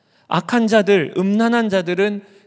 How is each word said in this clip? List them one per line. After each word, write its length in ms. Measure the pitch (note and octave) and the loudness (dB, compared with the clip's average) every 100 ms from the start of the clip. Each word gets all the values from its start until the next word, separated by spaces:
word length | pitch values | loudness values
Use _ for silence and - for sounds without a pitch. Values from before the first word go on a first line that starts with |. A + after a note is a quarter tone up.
| _ _ _ | _ _ _
악한 400 | F3 - A#3+ A3+ | -4 0 -2 2
자들, 460 | A3 G3 G3+ C#3 - | 2 4 2 0 -2
음란한 520 | F#3+ G#3 A3+ A#3 A3+ | -2 0 0 0 0
자들은 540 | F#3+ F3 F3+ G3+ G3+ - _ | -2 -2 -2 -2 -4 -12 _